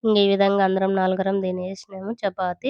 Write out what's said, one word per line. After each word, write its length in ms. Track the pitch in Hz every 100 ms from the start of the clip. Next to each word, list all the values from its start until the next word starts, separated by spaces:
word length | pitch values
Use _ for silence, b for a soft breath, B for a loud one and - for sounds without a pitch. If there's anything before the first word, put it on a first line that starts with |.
ఇంక 120 | 226 208
ఈ 100 | 202
విధంగా 340 | 196 196 202
అందరం 280 | 190 190 190 196
నలుగురం 420 | 185 185 190 196
తినేసినాము. 720 | 185 185 185 190 - 190 190
చపాతీ, 560 | 233 202 185 185 180 262